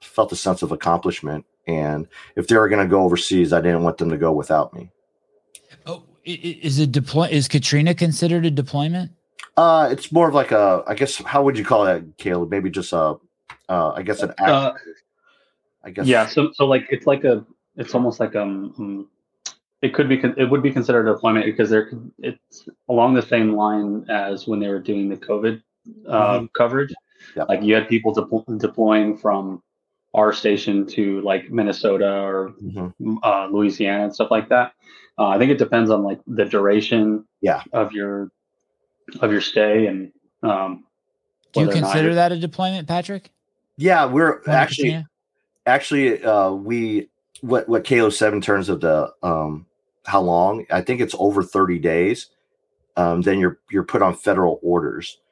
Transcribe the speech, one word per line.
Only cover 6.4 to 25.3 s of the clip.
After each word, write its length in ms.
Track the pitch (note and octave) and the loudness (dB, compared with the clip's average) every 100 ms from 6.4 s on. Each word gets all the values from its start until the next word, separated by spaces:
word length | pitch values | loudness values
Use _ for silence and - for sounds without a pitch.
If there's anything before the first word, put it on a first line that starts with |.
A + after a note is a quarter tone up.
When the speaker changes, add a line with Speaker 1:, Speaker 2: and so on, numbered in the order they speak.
| F3 - | -10 -6
Speaker 2:
is 160 | D#3 C3+ | -2 0
a 80 | C#3+ | 2
deploy-, 420 | C#3+ C3+ D3+ - | 0 0 0 2
is 200 | D3+ B2+ | 0 0
Katrina 460 | D3 - D3 E3 | 0 2 2 2
considered 520 | F3 E3+ D3 E3+ E3+ E3 | 2 0 0 0 2 0
a 40 | |
deployment? 600 | C#3+ C3+ C#3+ D3+ F3+ F3 _ _ - - - | 0 -2 -2 -2 -4 -8 _ _ -20 -2 4
Speaker 1:
Uh, 320 | E3 D#3+ C#3+ | 6 6 4
it's 220 | C3+ - | -2 0
more 160 | D#3+ E3 | 4 4
of 60 | |
like 180 | - - | 4 2
a, 320 | A2 G2+ F2+ - | 4 4 2 0
I 80 | |
guess, 220 | G#2+ C#3 - | -4 -4 -4
how 260 | - C#3+ | -2 2
would 160 | C#3 A2+ | 2 0
you 60 | |
call 200 | G2 A2+ | 2 4
that, 200 | G2 E2 D#2+ - | 4 0 -4 -8
Caleb? 340 | G2 F2+ E2 | -4 -2 -2
Maybe 200 | G2 F#2 | -2 -4
just 220 | F#2+ F#2 | -6 -4
a, 240 | E2+ D#2 D2+ _ _ - - - | 0 0 -2 _ _ -20 -16 -4
uh, 220 | F2+ D#2 | -2 -2
I 120 | C#2+ | -4
guess 200 | F#2 G2+ | -6 -4
an 80 | G2 - | -6 0
act-, 100 | F#2+ | 2
Speaker 3:
Uh, 240 | C#3 C3+ - E2+ - _ _ _ _ _ _ _ _ | 2 0 -6 -16 -20 _ _ _ _ _ _ _ _
Speaker 1:
I 60 | - | -14
guess. 160 | F#2+ C3 | -4 2
Speaker 3:
yeah. 200 | A#2 A2 | 4 4
So, 260 | D3+ D#3 | 0 0
so, 100 | - | 2
like, 220 | C3+ C3 - | 2 2 0
it's 160 | C3+ D3 | -2 0
like 180 | C#3 | 2
a, 200 | C#3+ A2 - _ _ - | 2 0 -2 _ _ -14
it's 180 | - | -4
almost 260 | B2 B2 A2+ | -2 -2 -2
like, 160 | A2+ G#2+ | -4 -4
um, 360 | G2+ G2 G2+ - | -4 -6 -10 -10
um, 300 | G2+ G2+ G2+ _ _ _ - - _ - | -10 -10 -14 _ _ _ -18 -18 _ -6
it 120 | C3 | -4
could 140 | - C3 | 0 2
be, 100 | C3 | 2
con-, 160 | B2 C#3 | 0 0
it 80 | |
would 180 | B2 C#3 | 0 2
be 80 | C3+ | 0
considered 380 | C3 A2+ A#2+ A2 | 0 2 2 2
a 60 | |
deployment 320 | G#2 A2+ A2 G#2+ | 2 2 2 0
because 240 | G#2+ G#2+ | 0 2
they're, 200 | A2 G#2+ A#2 A#2 - | 2 0 -8 -18 -14
it's 480 | B2+ - _ - - - - | -12 -12 _ -20 -20 -14 -2
along 260 | A#2 B2+ | 2 4
the 80 | B2+ | 2
same 320 | - A#2 A2 | 2 2 2
line 520 | G#2 G#2+ G#2+ G#2 G#2 - | 2 0 0 -4 -6 -4
as 380 | G#2 G2 F#2+ - | -4 -4 -6 -6
when 140 | G#2+ | -4
they 80 | G2+ | -4
were 100 | G2 | -4
doing 300 | F#2 G2+ G2 | -4 -4 -4
the 80 | F#2+ | -6
covid, 460 | - | -4